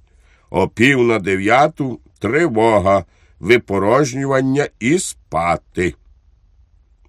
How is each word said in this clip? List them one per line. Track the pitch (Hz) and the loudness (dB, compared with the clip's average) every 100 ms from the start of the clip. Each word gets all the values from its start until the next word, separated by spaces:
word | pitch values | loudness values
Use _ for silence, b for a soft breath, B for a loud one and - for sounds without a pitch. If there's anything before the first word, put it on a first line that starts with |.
| _ _ _ _ _ | _ _ _ _ _
"О | - 95 | -2 -2
пів | - 127 135 | 2 2 2
на | 117 110 | 2 0
дев'яту — | 92 95 98 123 151 - 139 113 _ _ | -2 -2 2 2 2 -2 -8 -8 _ _
тривога, | 101 139 170 107 113 107 95 98 85 _ _ _ | -4 -2 -2 2 2 4 2 0 -2 _ _ _
випорожнювання | 82 120 - 98 98 127 143 127 135 135 131 135 143 - | 0 0 2 -2 0 0 0 -4 -2 -2 0 -2 -4 -4
і | 113 180 | -2 -2
спати. | - - _ 78 85 82 - - 90 - _ _ _ _ _ _ _ _ _ _ | -4 -12 _ -4 -2 -4 -6 -6 -6 -6 _ _ _ _ _ _ _ _ _ _